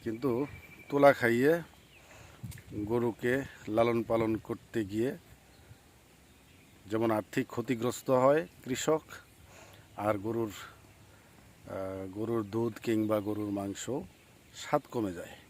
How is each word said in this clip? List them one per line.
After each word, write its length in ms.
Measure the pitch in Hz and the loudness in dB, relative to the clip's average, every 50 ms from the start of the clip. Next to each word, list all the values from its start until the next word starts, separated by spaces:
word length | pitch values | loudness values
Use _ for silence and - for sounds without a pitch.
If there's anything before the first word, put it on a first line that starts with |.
| - | -6
কিন্তু 420 | 117 110 113 127 143 117 117 143 143 - - - - - - - - | -6 -6 -2 0 0 0 0 -2 -4 -6 -16 -18 -20 -20 -20 -12 -4
তুলা 240 | - 143 143 143 131 | 2 8 10 10 8
খাইয়ে 480 | - - 117 117 117 127 143 160 170 165 - - - - - - - - - - - - - - - - - - - - - - | 8 4 2 4 6 6 4 4 2 0 -8 -18 -20 -20 -20 -20 -20 -20 -20 -20 -20 -20 -20 -20 -16 -14 -14 -14 -14 -16 -12 -8
গরুকে 720 | 107 104 104 113 120 117 120 107 - - 120 123 135 135 139 - - - - | -8 -4 -2 0 0 0 0 -2 -2 -2 0 0 0 -2 -6 -12 -14 -10 -2
লালন 360 | 107 110 117 120 117 117 110 | 2 2 4 4 4 0 0
পালন 320 | - 117 113 113 110 110 | 0 2 2 2 2 0
করতে 500 | 104 - - 117 101 - - - 117 110 | -2 -2 -6 -10 -10 -10 -6 -4 -4 -4
গিয়ে 320 | 95 101 107 113 131 156 170 - - - - - - - - - - - - - - - - - - - - - - - - - - - - - - - - - | -2 -2 0 0 0 -2 -6 -12 -20 -20 -20 -20 -20 -20 -20 -20 -20 -20 -20 -20 -20 -20 -20 -20 -20 -20 -20 -20 -20 -20 -20 -20 -20 -20 -20 -20 -20 -20 -20 -12
যেমন 260 | 92 104 110 113 113 | -4 -2 0 2 2
আর্থিক 360 | 113 107 101 - - 135 127 - | 2 0 -2 -2 -4 -4 -4 -4
ক্ষতিগ্রস্ত 640 | - - 117 - 131 113 113 123 117 - - - | -4 -6 -2 -2 -2 -2 -2 -4 -4 -4 0 2
হয় 380 | 135 127 127 135 143 156 175 180 - - - | 4 6 8 6 6 6 2 -4 -12 -16 -8
কৃষক, 380 | 127 131 - - - 156 156 - - - - - - - - - - - - - - - - - - - - | -6 -6 -2 0 0 0 0 0 -8 -18 -18 -18 -20 -20 -20 -20 -20 -20 -20 -20 -20 -20 -20 -20 -20 -12 -4
আর 200 | 104 104 107 104 | 0 0 0 0
গরুর, 340 | 95 110 117 117 117 107 | -2 -4 -2 -2 -2 -4
আহ, 1600 | 98 - - - - - - - - - - - - - - - - - - - - - - - 98 98 95 95 95 95 95 95 | -6 -12 -16 -16 -18 -20 -20 -20 -20 -20 -20 -20 -20 -20 -20 -20 -20 -20 -20 -20 -20 -20 -14 -10 -8 -6 -6 -6 -6 -8 -8 -10
গরুর 320 | 92 104 110 110 117 117 110 | -6 -6 -4 -2 -2 -2 -2
দুধ 300 | 101 98 113 117 120 110 - - | -2 -2 -2 -2 -2 -4 -4 -2
কিংবা 360 | 117 113 110 110 104 107 107 | 0 0 2 2 2 0 0
গরুর 320 | 98 104 107 104 104 104 | 0 -2 -4 -4 -4 -4
মাংস 320 | 101 101 98 101 98 - - - 120 147 190 - - - - - - - - - - | -2 -4 -4 -4 -6 -8 -6 -6 -6 -6 -8 -10 -18 -20 -20 -20 -20 -20 -20 -20 -18
স্বাদ 260 | - - - - 147 - - | -16 -6 -2 -2 -2 -2 -2
কমে 220 | - 123 110 95 87 | -4 -2 -2 -2 -4
যায়। 220 | 85 - - - - - - | -6 -10 -12 -16 -18 -20 -20